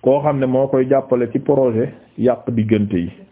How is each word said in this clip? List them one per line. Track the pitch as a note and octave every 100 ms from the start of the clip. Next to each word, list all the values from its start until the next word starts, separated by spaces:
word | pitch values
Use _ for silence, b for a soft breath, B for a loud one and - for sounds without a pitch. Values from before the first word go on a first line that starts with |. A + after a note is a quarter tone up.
koo | B2+ C#3+
xam | D3 C#3+
ne | C3
moo | B2+ C3+
koy | C3+ B2+
jàppale | C3+ C3 B2 A#2
ci | C#3+
projet | C#3+ C#3 C3 A2+ B2+ - _ -
yàq | A#2 A#2 -
diggante | A#2 G#2+ G#2+ G#2 F#2+
yi. | E2 - -